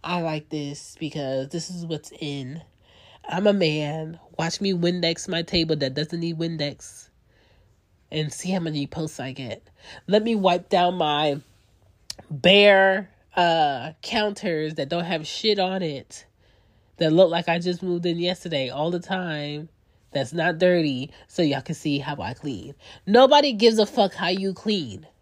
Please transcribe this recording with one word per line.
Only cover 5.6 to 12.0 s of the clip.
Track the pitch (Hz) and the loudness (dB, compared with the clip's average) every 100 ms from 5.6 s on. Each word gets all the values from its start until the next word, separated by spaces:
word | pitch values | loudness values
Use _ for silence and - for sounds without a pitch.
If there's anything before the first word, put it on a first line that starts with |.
| 165 156 | 0 0
that | 139 | 0
doesn't | 131 151 170 | -2 -4 -4
need | 170 160 | -4 -4
Windex. | 165 165 147 139 - - - _ _ _ _ _ _ _ _ _ _ | -4 -4 -6 -8 -18 -20 -20 _ _ _ _ _ _ _ _ _ _
And | 156 156 | -6 -4
see | - 180 | -6 -4
how | 185 | -2
many | 165 156 139 | -2 -4 -6
posts | - 160 - | -6 -8 -6
I | 131 | -10
get. | 131 160 110 _ _ - - - | -8 -10 -10 _ _ -20 -18 2
Let | 202 | 2
me | 220 220 | 2 2
wipe | 190 175 175 | 4 2 2
down | 190 180 180 | 4 4 2
my | 156 147 151 143 - _ _ _ _ _ | 0 2 0 -2 -8 _ _ _ _ _